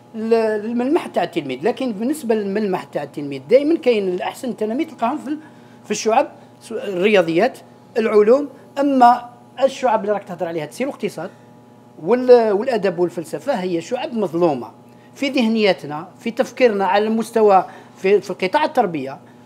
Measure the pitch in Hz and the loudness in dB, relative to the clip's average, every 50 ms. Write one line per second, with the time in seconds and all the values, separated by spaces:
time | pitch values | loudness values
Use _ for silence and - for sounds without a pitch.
0 | - - - 220 220 226 226 226 220 214 214 214 208 226 240 240 247 269 311 349 | -20 -18 -12 -8 -2 0 2 2 2 0 -2 -2 -4 -4 -4 -2 0 0 0 0
1 | - - - 214 175 - - 170 147 135 127 127 156 220 240 - 262 254 208 185 | -2 -2 -2 -2 -2 -2 -2 -6 -6 -4 -6 -2 -2 -2 -2 -2 -4 -6 -4 -4
2 | 226 262 302 311 - 220 226 220 202 196 196 214 214 196 185 180 - - - 160 | -4 -4 -4 -4 -2 -2 -2 -2 0 -2 -2 -2 -2 -2 -2 -4 -6 -8 -8 -8
3 | 147 139 - 156 143 139 160 170 131 143 226 269 285 302 339 - - 254 233 208 | -8 -8 -10 -10 -10 -8 -10 -10 0 2 4 4 4 4 0 2 2 0 0 2
4 | 196 185 180 185 - 185 - - - 247 196 - 220 214 226 277 330 - - - | 0 -2 -4 -4 -6 -8 -8 -8 -8 -8 -6 -6 -6 -4 -4 -6 -6 -8 -6 -4
5 | 233 240 302 285 208 262 302 302 - - - - - - - - - - 214 - | -4 -4 -4 -4 -6 -8 -10 -10 -10 -16 -20 -20 -20 -20 -20 -20 -10 -8 -8 -4
6 | - 220 220 269 311 - - - - - - - - - 226 - - 208 190 175 | -2 2 2 2 2 0 -4 -14 -20 -20 -20 -20 -18 -12 -12 -10 -8 -6 -4 0
7 | 185 226 214 190 170 165 160 170 214 254 - - - - - - - - - 240 | 2 4 4 4 4 4 2 2 2 0 -2 -6 -14 -20 -20 -20 -20 -8 -4 -2
8 | 220 220 214 208 208 214 247 285 294 277 - - - - - 285 277 285 269 254 | -2 2 4 4 6 6 4 4 2 -2 -10 -18 -20 -12 -4 -2 0 0 4 6
9 | 240 240 247 240 - - - - - - - 240 262 262 269 - 262 240 214 208 | 6 6 6 4 0 -8 -18 -20 -20 -20 -4 -2 0 0 0 -2 0 0 0 0
10 | 196 208 208 196 - - 180 165 185 165 170 165 151 147 - - 254 285 285 - | 0 -2 -4 -4 -4 -8 -8 -8 -8 -6 -4 -6 -8 -8 -6 -6 -6 -6 -6 -6
11 | 226 185 - 160 165 196 - - - - - - - - - - - - - - | -8 -8 -8 -8 -12 -12 -14 -18 -20 -20 -20 -20 -20 -20 -20 -20 -20 -20 -20 -10
12 | 151 170 240 247 254 254 247 240 226 220 196 196 240 269 247 214 180 196 170 170 | -2 0 0 2 6 6 6 6 6 4 0 0 0 -2 -2 -2 -2 -2 0 0
13 | 180 165 - 180 156 - - 147 - 269 269 190 185 185 175 165 160 - - 247 | -2 -2 -2 -8 -10 -10 -10 -8 -4 -4 -4 -4 -2 -4 -4 -4 -4 -6 -6 -6
14 | 285 320 240 220 202 160 147 170 175 165 139 120 117 110 - - - - - - | -6 -6 -4 -4 -4 -2 0 0 0 0 0 -2 -6 -12 -16 -20 -20 -20 -20 -20
15 | - - - - 262 285 262 277 233 220 226 226 208 196 175 - - 143 147 151 | -20 -20 -10 -6 -4 -2 0 0 0 2 2 2 2 2 2 0 -4 -8 -10 -10
16 | 175 190 - - - 233 226 - 240 - - - 262 233 208 196 190 180 190 208 | -12 -14 -18 -10 -10 -8 -4 -4 -4 -4 0 2 2 2 4 2 0 2 2 2
17 | 214 220 220 226 220 - - 226 214 208 190 185 175 - - - - - - - | 2 2 0 -2 -2 -2 0 4 4 6 6 6 4 2 -6 -18 -20 -20 -16 -4
18 | - 190 202 190 - - 180 - 196 185 - 294 311 - - 262 226 185 165 147 | 0 2 2 2 2 -2 -6 -4 -4 -2 0 0 0 0 0 0 0 0 -2 -6
19 | 127 131 139 - - - - - - | -8 -8 -10 -14 -18 -20 -20 -20 -20